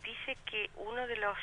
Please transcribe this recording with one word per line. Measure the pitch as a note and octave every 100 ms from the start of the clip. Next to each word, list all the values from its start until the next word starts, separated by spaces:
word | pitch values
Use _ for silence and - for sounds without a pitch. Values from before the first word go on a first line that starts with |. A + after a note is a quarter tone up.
dice | A3 A#3 - C4 -
que | G#3+ G#3 -
uno | G#3 A#3+ B3
de | A#3
los | G#3 G3